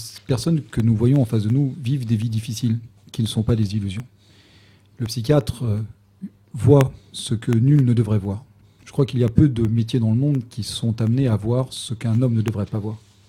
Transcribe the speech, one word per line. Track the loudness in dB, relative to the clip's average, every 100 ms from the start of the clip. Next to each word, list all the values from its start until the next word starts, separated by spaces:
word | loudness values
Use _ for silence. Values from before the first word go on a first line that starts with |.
| -10 -14 -4
personnes | -2 0 -2
que | -2 0
nous | 2 4
voyons | 4 4
en | 2
face | 0
de | 0
nous | 0 0 -4
vivent | -4 -4 -2
des | -2
vies | 0
difficiles, | -4 -6 -4 -2 -2 -6 _ -14
qui | -6
ne | -4
sont | -2
pas | 0 0
des | 0 -2
illusions. | -6 -8 -14 _ _ _ _ _ _ _ _ -10
Le | -8
psychiatre, | -6 0 0 0 -6
euh, | -4 -4 -6 -14 _ -18 -18 _ _
voit | 0 6 6 6 -2 -18
ce | -12 -6 -4
que | 0
nul | 2 4 4 4
ne |
devrait | 2 2 0
voir. | -2 -8 -12 _ _ _ -8
Je |
crois | -2 0
qu'il | 0
y |
a | 2
peu | 4 4
de | 4 0
métiers | 0 0 0
dans | 2
le | 2
monde | 2 0 -4
qui | -10
sont | -8 -4 -4 0
amenés | 0 2 2
à | 0
voir | 0 -2 -2
ce | -8 -10
qu'un | -6 -2 0
homme | 2
ne | 0
devrait | -2 -4 -4
pas | -6
voir. | -8 -12 _ _